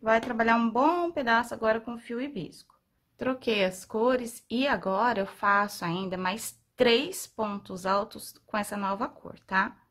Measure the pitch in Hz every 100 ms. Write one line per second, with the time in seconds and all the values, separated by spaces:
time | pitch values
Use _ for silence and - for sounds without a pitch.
0 | 220 226 233 226 226 233 233 220 285 349
1 | 349 339 240 226 233 226 220 220 226 233
2 | - 233 277 285 - - - _ _ _
3 | _ _ 247 262 - 214 185 185 - 220
4 | 233 254 233 - _ 226 277 226 190 190
5 | 233 220 190 - 208 202 202 - 170 170
6 | 190 185 185 208 - - _ _ 254 233
7 | 320 381 - - 214 202 202 190 185 196
8 | 208 - - - _ 214 208 208 196 196
9 | 254 - - - _ 190 208 - _